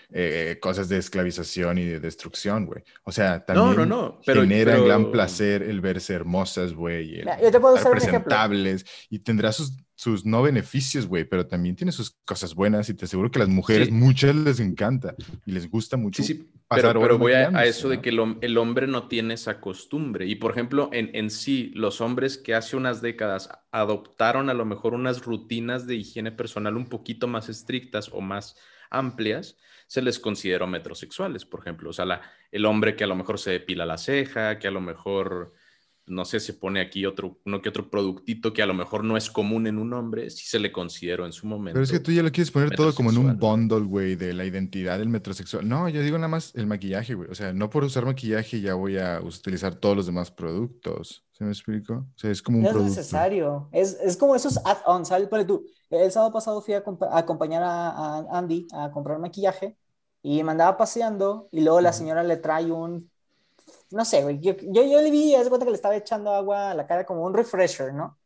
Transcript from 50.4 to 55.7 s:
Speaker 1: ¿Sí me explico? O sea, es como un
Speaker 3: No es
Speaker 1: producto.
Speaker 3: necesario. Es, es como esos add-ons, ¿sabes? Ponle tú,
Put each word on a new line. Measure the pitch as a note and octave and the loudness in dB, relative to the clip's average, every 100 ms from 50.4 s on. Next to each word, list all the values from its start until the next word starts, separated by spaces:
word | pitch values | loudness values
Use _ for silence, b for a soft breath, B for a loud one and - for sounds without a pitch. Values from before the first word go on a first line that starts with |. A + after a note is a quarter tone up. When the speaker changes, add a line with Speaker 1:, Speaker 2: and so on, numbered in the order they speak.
| E2+ F2+ A#2+ - E2+ E2 E2+ - _ | -6 -4 -6 -8 -10 -10 -12 -18 _
Speaker 1:
¿Sí | - | -8
me | G#2 | -6
explico? | G2+ - G#2+ G#2 A#2 C3 - | -6 -6 -8 -6 -8 -10 -8
O | |
sea, | G#2+ | -4
es | G2 | -4
como | - A#2 | 2 4
un | A2+ | 4
Speaker 3:
No | |
es | A2 | 4
Speaker 1:
producto. | |
Speaker 3:
necesario. | G2+ F#2+ - D3+ F#3 G3+ D3 C#3+ - | 2 0 -2 0 2 2 -2 -4 -4
Es, | - G3 F#3+ | 0 0 0
es | F#3+ F3 | -2 4
como | C#4 | 4
esos | C4 C#4+ B2+ | 4 2 0
add-ons, | F#3 G3 - F3+ E3 | 0 0 2 2 2
¿sabes? | F#3 G3+ | 0 2
Ponle | G#3+ | 0
tú, | F#3 G3 - | 0 -2 -4